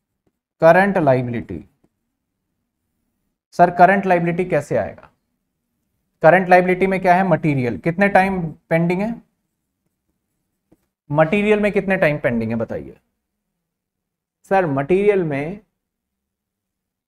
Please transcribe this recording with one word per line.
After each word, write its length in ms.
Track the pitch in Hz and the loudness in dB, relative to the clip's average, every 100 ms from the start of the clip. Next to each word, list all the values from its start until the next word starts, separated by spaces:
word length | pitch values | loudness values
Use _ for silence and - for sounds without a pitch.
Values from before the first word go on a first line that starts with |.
| _ _ _ _ _ _ | _ _ _ _ _ _
करंट 360 | 160 170 202 190 | 4 4 2 0
लायबिलिटी, 680 | 147 131 123 117 - 85 - _ _ _ _ _ _ _ _ _ _ _ _ _ _ _ _ _ _ | 0 0 -2 -8 -10 -14 -16 _ _ _ _ _ _ _ _ _ _ _ _ _ _ _ _ _ _
सर 160 | - 175 | 0 2
करंट 340 | 175 180 196 190 | 6 4 4 0
लायबिलिटी 380 | 175 170 170 180 | 0 0 -4 -4
कैसे 300 | 156 139 127 | -4 -4 -4
आएगा? 340 | 92 - - _ _ _ _ _ _ _ _ _ _ _ | -6 -10 -20 _ _ _ _ _ _ _ _ _ _ _
करंट 260 | 160 175 180 | 4 4 4
लायबिलिटी 380 | 180 180 180 190 | 4 4 0 -2
में 140 | 190 | 0
क्या 140 | 185 | 2
है? 140 | 175 190 | 2 2
मटेरियल। 500 | 156 156 139 123 110 | 0 0 -2 -2 -4
कितने 280 | 170 170 202 | -4 -2 2
टाइम 320 | 190 190 190 165 - - | 2 0 -2 -8 -12 -4
पेंडिंग 300 | 165 170 185 | -2 0 -2
है? 140 | 214 233 - _ _ _ _ _ _ _ _ _ _ _ _ _ _ _ _ _ - | -6 -10 -18 _ _ _ _ _ _ _ _ _ _ _ _ _ _ _ _ _ -4
मटेरियल 500 | 147 156 208 208 208 | 0 0 0 0 0
में 120 | 208 | 0
कितने 240 | 196 185 190 | -2 -2 -2
टाइम 200 | 170 147 | -2 -2
पेंडिंग 320 | 147 120 110 | -4 -4 -4
है 60 | 113 | -6
बताइए 400 | 110 92 67 - _ _ _ _ _ _ _ _ _ _ _ _ _ _ - | -6 -10 -14 -20 _ _ _ _ _ _ _ _ _ _ _ _ _ _ -4
सर? 160 | 196 175 | -2 0
मटेरियल 560 | 139 143 185 202 196 | -2 -2 0 2 0
में, 360 | 165 139 151 208 - _ _ _ _ _ _ _ _ _ _ _ _ _ | -2 -6 -8 -12 -18 _ _ _ _ _ _ _ _ _ _ _ _ _